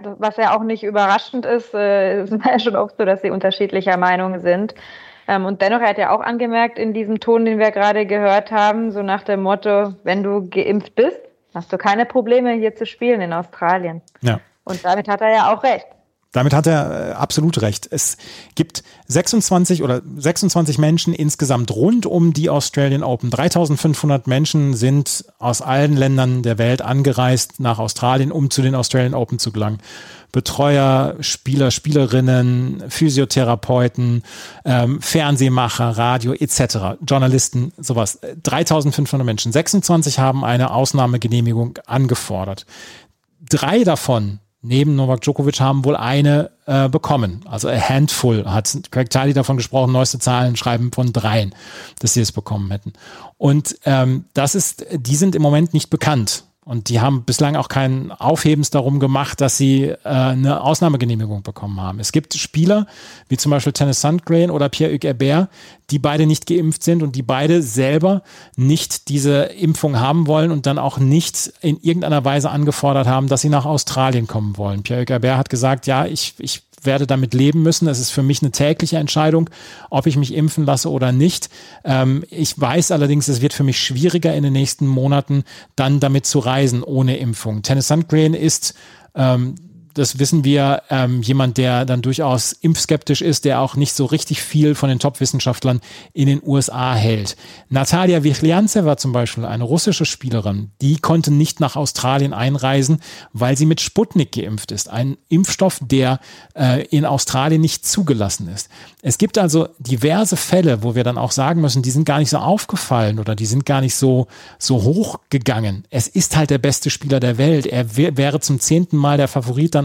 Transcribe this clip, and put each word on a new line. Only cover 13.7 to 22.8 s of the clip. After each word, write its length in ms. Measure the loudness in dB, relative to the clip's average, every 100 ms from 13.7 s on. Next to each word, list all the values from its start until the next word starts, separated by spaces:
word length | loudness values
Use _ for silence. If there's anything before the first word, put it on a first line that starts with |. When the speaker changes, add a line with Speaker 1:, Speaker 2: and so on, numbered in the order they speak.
| 0 -2 -10 -16 _
Speaker 2:
Ja. 180 | -2 -2 -6 _
Speaker 1:
Und 180 | -12 -6
damit 220 | -2 -2 0
hat 120 | 0
er 100 | 2
ja 220 | 4 2
auch 100 | 2
recht. 220 | 0 -2 -6 _ _ _ _
Speaker 2:
Damit 200 | 0 2
hat 120 | 4 2
er, 440 | 2 0 -6 -8
äh, 20 |
absolut 480 | -6 -4 0 0 4
recht. 260 | 2 2 -6
Es 260 | -4 -4 -6 -14 -20 -10
gibt 300 | -4 -4 -4 -16 -20 -2
sechsundzwanzig 760 | -2 2 0 2 2 2 2
oder 180 | 0 -2 -4 -4
sechsundzwanzig 640 | -2 0 0 2 0 2
Menschen 340 | 2 2 0
insgesamt 580 | 0 -2 0 0 0 0
rund 340 | 2 2 2 2
um 260 | 2 2
die 160 | 2 0
Australian 540 | 0 -2 0